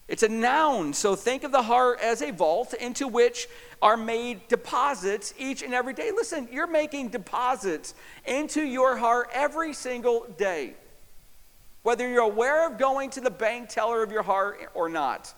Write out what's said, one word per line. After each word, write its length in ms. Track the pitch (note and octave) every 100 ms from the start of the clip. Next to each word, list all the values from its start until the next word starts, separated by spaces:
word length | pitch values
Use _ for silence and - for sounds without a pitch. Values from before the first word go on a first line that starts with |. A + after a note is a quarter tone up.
| -
It's 160 | F3
a 60 | A3
noun, 640 | A3+ A#3+ C#4+ D#4 A3+ D3+
so 200 | D3 G#3
think 300 | F#3+ A#3+ C4+
of 80 | D4
the 120 | C4+
heart 360 | A3 A#3+ B3 A#3+
as 220 | A3+ A#3
a 100 | D4
vault 420 | F3+ E3 F3 B3
into 320 | B3+ A#3+ A#3+ C#4
which 440 | A3+ A#3+ A#3+ - - - -
are 160 | G#3 A3+
made 500 | A3 A#3 A#3+ G#3 -
deposits 840 | A3+ - C4 C#4+ A#3 F#3+ G#3 - -
each 240 | C4+ C4+
and 120 | C4
every 200 | B3 B3
day. 180 | C4 D#4
Listen, 360 | G4+ A4+ D#4+ A#3
you're 140 | B3+ E4+
making 420 | D#4+ D4+ C#4+ B3
deposits 840 | A#3+ F3+ - B3 C4 F#3+ D#3 - - - - -
into 380 | C4 D4+ D4+
your 320 | D4+ B3+ C4 A#3+
heart 340 | A#3 A#3+ -
every 400 | B3+ C#4+ D4 D#4+
single 480 | C4+ B3+ B3 A#3+ A#3 A3+ E3+
day. 380 | G3 E3 A#2+ - - - - - - - - - - -
Whether 260 | A3+ A#3 B3
you're 120 | B3
aware 460 | A3+ G#3 B3 D4+ E4
of 100 | G#3+
going 340 | C4+ C4+ C4+
to 100 | C4+
the 80 | B3
bank 400 | F#3+ A3 A#3+ A#3
teller 340 | - A3 A#3
of 80 | A3
your 120 | G#3+
heart 480 | G3 G3 G3+ - -
or 160 | - E3
not, 440 | E3 C3+ G2+ -